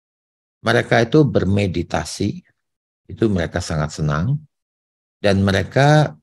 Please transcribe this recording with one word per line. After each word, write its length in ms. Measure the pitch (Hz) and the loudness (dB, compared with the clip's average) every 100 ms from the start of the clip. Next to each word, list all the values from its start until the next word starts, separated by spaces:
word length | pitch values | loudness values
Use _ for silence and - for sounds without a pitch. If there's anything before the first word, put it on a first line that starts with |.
| _ _ _ _ _ _ 107 | _ _ _ _ _ _ 0
Mereka 400 | 117 - 120 120 | 0 2 0 4
itu 160 | 151 | 4
bermeditasi, 1080 | 143 101 92 101 101 87 - 85 80 - 101 180 - _ _ _ _ _ - | 4 2 0 0 0 -4 -4 -6 -6 -6 -6 -6 -14 _ _ _ _ _ -20
itu 160 | 92 113 | -2 0
mereka 320 | 92 82 90 | 0 -2 -6
sangat 400 | - 80 76 - | -4 -4 -4 -4
senang, 400 | 76 73 98 147 - _ _ _ _ _ _ _ | -2 -2 -2 -4 -8 _ _ _ _ _ _ _
dan 240 | 101 98 98 | 0 2 2
mereka 720 | 98 - 131 143 151 147 - | 0 0 2 4 4 2 -4